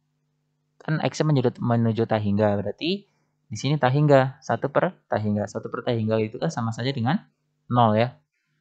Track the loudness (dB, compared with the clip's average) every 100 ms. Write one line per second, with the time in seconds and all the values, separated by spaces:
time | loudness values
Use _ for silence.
0 | _ _ _ _ _ _ _ -12 -4 -2
1 | -2 -2 0 2 2 0 0 2 2 0
2 | 0 0 0 2 2 0 -4 -4 -4 -4
3 | -8 _ _ _ -16 -6 -2 0 2 2
4 | 4 4 4 -4 -6 -4 -2 0 -2 -4
5 | _ -4 -2 -2 -4 -8 -10 -8 -4 -2
6 | 0 0 -2 -4 -6 -4 -6 -4 -4 -2
7 | -2 -2 -6 _ _ _ -2 4 4 4
8 | 0 -4 _ _ _ _